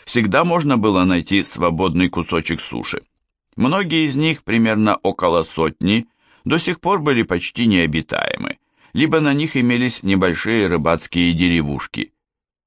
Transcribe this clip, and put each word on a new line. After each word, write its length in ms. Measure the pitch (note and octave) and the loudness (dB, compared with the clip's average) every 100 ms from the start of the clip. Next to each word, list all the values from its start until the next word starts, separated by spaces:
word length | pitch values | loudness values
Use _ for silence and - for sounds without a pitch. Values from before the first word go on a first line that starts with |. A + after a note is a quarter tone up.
| - | -4
всегда 380 | B2 G#2 B2+ | 0 2 2
можно 340 | E3+ E3+ D3 B2+ | 2 2 2 2
было 260 | G#2+ F#2+ | 2 4
найти 400 | F2+ F2 D#2+ G2 | 4 2 0 -2
свободный 680 | - - F2 D#2+ F#2 D#2+ F2+ | -2 -2 0 0 0 0 0
кусочек 520 | - E2 F2 D2+ E2 | -2 -2 -2 -2 -6
суши. 400 | - A#1 - - - _ _ _ _ - | -6 -8 -8 -8 -12 _ _ _ _ -2
Многие 500 | A#2+ F#3 F#3+ D#3+ D#3 | 0 0 0 0 0
из 100 | C3+ | 0
них, 280 | D#3+ D3+ | -2 -2
примерно 540 | - A2+ A2+ G#2+ G#2+ G2+ | -2 0 2 2 0 0
около 460 | - G2 F2+ E2+ | -2 -2 0 2
сотни, 640 | D#2+ - D#2+ D#2 F#2 G#2+ A2+ _ _ _ - | 0 -2 -2 -2 0 0 -2 _ _ _ -2
до 140 | D#3+ | -2
сих 200 | E3+ F3 | -2 -4
пор 200 | F3 G3 | -2 0
были 240 | D3 B2+ | 2 0
почти 420 | A2 F2+ - - A#2 | 0 -2 -4 -2 2
необитаемы – 960 | F#2+ E2 D#2 D2+ G1+ G1+ - - - _ _ _ | 4 2 0 -2 -4 -4 -4 -8 -10 _ _ _
либо 260 | - D#3 D#3+ | -2 2 2
на 140 | D3+ | 2
них 240 | C#3 D#3 C#3 | 0 -2 0
имелись 460 | A#2+ A#2+ B2 A2+ | 2 2 0 -2
небольшие 640 | G2 G2 F#2 D#2+ - A2+ G2 | 0 2 2 0 0 0 2
рыбацкие 680 | E2+ D2+ E2 - F2 F2 | 0 0 -2 -2 0 2
деревушки. 800 | E2+ F2+ E2+ D2 C#2 - - G#1+ _ _ _ _ _ | 2 2 2 0 -4 -8 -10 -10 _ _ _ _ _